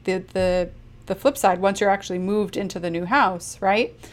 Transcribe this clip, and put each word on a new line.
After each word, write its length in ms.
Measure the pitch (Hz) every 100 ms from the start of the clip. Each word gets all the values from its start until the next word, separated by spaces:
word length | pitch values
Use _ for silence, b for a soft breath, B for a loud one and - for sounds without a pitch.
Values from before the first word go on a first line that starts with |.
the, 140 | - 185 190
the, 380 | 190 185 180 175 - - - -
the 80 |
flip 220 | 190 277 185
side, 240 | 190 180
once 200 | 196 196
you're 100 | 202
actually 300 | 196 - 180
moved 360 | 185 214 196 196
into 220 | 196 180
the 120 | 175
new 140 | 170
house, 560 | 175 277 202 175 - -
right? 340 | 196 208 453 - B